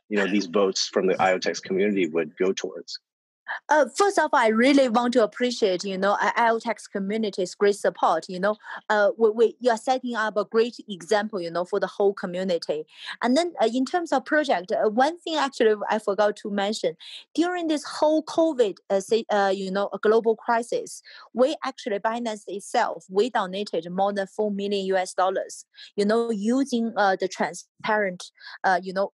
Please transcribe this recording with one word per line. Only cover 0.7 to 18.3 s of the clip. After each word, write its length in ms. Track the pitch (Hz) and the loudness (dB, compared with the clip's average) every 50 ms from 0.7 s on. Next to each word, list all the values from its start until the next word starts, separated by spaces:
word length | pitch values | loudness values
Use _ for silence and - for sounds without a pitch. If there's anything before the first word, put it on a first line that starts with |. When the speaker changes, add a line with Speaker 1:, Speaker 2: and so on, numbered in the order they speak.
| 95 - - | 2 -2 -4
Speaker 1:
from 200 | - - 107 92 | -2 -2 0 2
the 120 | 92 90 - | 2 2 2
I 120 | 92 95 92 | 2 2 2
O 40 | |
T 120 | 87 - 87 | 0 -2 -4
X 100 | 82 - | -6 -6
community 480 | - - 95 92 101 104 101 98 87 | -6 -4 -2 0 0 0 0 0 -2
would 280 | 78 78 82 80 78 - | 0 0 -2 -4 -4 -4
go 140 | - 92 95 | -2 -2 -2
towards? 480 | 98 - - 90 - - - - - - _ _ _ _ _ _ _ _ _ - - - - - | -2 -2 -6 -10 -10 -12 -14 -16 -18 -18 _ _ _ _ _ _ _ _ _ -12 -12 -8 -2 2
Speaker 2:
Uh, 160 | 294 302 277 226 - | 2 2 2 2 2
first 220 | - 403 403 392 | 2 2 2 2
of 120 | 339 311 302 - | 2 2 2 4
all, 60 | 277 | 4
I 80 | 233 | 4
really 420 | 220 220 220 240 277 285 277 269 247 | 4 4 4 4 6 6 6 4 4
want 240 | 214 240 240 247 240 | 2 2 2 2 4
to 100 | 254 214 | 4 2
appreciate, 600 | 208 - - 247 247 240 - 233 196 185 175 196 | 2 2 -2 -2 -2 0 0 0 2 2 0 -2
you 140 | 202 190 | -6 -4
know, 200 | 185 196 202 202 - | -2 0 0 0 2
uh, 100 | 185 226 - | 0 0 0
Iotex 560 | 220 240 226 233 226 - 240 208 - - - | 2 2 2 2 0 -2 -6 -6 -8 -8 -8
community's 640 | - 202 196 190 214 220 220 202 190 - 185 175 - | -6 -6 -4 -2 -2 -2 -2 -4 -2 -4 -4 -4 -2
great 200 | - 208 202 202 | 2 2 2 4
support. 520 | - - 196 180 - - 226 175 160 - | 2 0 -2 0 0 2 2 2 0 -2
You 120 | - 185 180 | -6 -6 -2
know, 180 | 190 208 214 - - - - - - - | -2 -2 -2 -2 -8 -14 -14 -8 -4 0
uh, 220 | 214 208 208 202 - | 2 4 4 2 2
we, 120 | 220 226 214 | 2 2 2
we, 260 | 214 233 233 214 - _ | 4 4 2 2 2 _
you 120 | 226 247 | 0 0
are 60 | 233 | 0
setting 380 | 220 - 277 262 262 254 247 240 | 0 0 -2 -2 -2 -2 -6 -4
up 220 | 214 220 214 190 | -4 -4 -2 -2
a 80 | 208 196 | -4 -4
great 320 | - - 226 226 240 - - - 214 | 0 0 0 0 0 -2 -10 -14 -14
example, 500 | 202 170 165 160 214 208 214 214 - 190 | -14 -12 -4 0 0 0 0 -2 -6 -6
you 100 | 170 170 | -6 -4
know, 140 | 165 175 180 | -4 -4 -4
for 140 | - 208 196 | -2 -2 -2
the 80 | 190 | -2
whole 260 | 185 - - 202 196 202 | -2 0 2 2 2 2
community. 720 | - - 185 175 180 190 190 175 165 - - 156 151 156 - _ - - - - - | 0 -4 -6 -4 -4 -2 -2 -2 -2 -2 -4 -6 -6 -8 -12 _ -16 -14 -14 -6 -2
And 140 | - 240 254 | 0 2 2
then, 180 | 302 349 349 - - | 2 2 0 0 0
uh, 80 | 220 233 | 0 2
in 140 | 226 262 262 | 2 0 0
terms 260 | - - 359 339 302 | 0 -2 -2 0 0
of 140 | 294 269 262 | -2 -2 0
project, 460 | - 311 302 302 269 220 175 180 - | 2 2 2 2 2 0 -2 -2 -2
uh, 180 | 208 156 - 214 | -2 0 0 2
one 300 | 208 233 262 302 339 339 | 4 4 2 2 0 -4
thing 160 | - 349 320 | -6 -4 -2
actually 400 | 302 269 269 - - 240 220 214 208 - - | -2 -2 -2 0 2 2 4 2 2 0 -2
I 100 | 208 214 | -2 -2
forgot 360 | - - 196 202 208 208 202 | -2 0 0 2 2 2 0
to 120 | - - 214 | -2 -6 -6
mention, 460 | 202 202 196 202 220 - - 254 - - - - - - - _ - | -4 -2 -2 -2 -2 -2 -2 -4 -4 -6 -12 -18 -18 -18 -20 _ -2
during 340 | 302 330 359 359 359 339 | 0 0 0 -2 -2 -2
this 160 | 320 311 285 - | -2 -2 -2 -4
whole 400 | - - - 311 302 311 311 311 | -8 -2 0 2 4 4 2 0
covid, 540 | - | 0